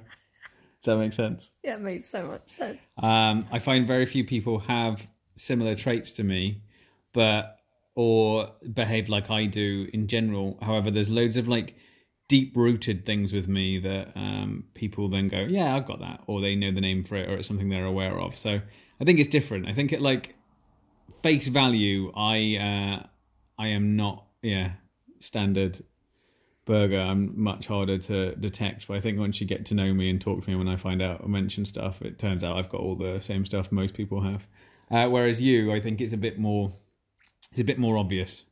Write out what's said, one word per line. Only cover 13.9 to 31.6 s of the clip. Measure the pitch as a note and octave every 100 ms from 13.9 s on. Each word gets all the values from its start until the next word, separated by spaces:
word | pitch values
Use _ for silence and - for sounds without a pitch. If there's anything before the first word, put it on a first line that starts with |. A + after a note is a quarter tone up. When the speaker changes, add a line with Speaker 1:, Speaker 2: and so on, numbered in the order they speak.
| F#2+ F#2 G2
Speaker 1:
um, | G2+ G2+ G2+ G2 -
people | - G#2+ G#2 G2+
then | G2 G2
go, | F#2+
"Yeah, | G2+ G3 D3+ C3+
I've | C3
got | -
that," | F2+ - -
or | G2+
they | G2+ G2
know | G2
the | F#2+
name | F#2+ F#2+
for | F#2 G2
it, | F2+
or | F#2+
it's | -
something | G2+ G2
they're | F#2+
aware | F#2+ F#2+ F#2+ F#2
of. | F2+ -
So | A2 G2+ - - _ -
I |
think | C#3+ E3
it's | D3
different. | D3 - G2 F2
I |
think | A2 C#3+
at, | C3+
like, | C#3 B2+ - - _ _ _ _ _ _ - -
face | D#3+ D3 C3
value, | C3+ C3 A2+ G2+ G2 F#2 G2+
I, | G#2+ A2 G#2+ G#2
uh, | G2+ G2+ G2 G2 - _ _ _ _ -
I | A2
am | G#2 G#2 G#2
not, | G2+ G2+ - _
yeah, | A2+ F#2+ F#2 F#2 _ _ _ -
standard | - G#2+ G2 F#2+ F#2+ F#2 - _ _ _ _ _ _ _ -
Berger. | G#2+ G2+ G2
I'm | F#2 G2 F#2+ G2+
much | G#2 G2 -
harder | G2+ G2 G2
to | F#2 G2 F#2 -
detect, | G2+ - G2+ G#2 -
but | G2+
I |
think | A2 G#2
once | G2+ -
you | G2
get | F#2+ G#2
to |
know | G#2 F#2+
me | F#2+ F#2
and | F#2
talk | G#2+ F2+
to | G2
me, | F#2
when | F#2
I | F#2
find | F#2 F#2
out, | F#2 F2
I | G2+
mention | G2+ G2 G2+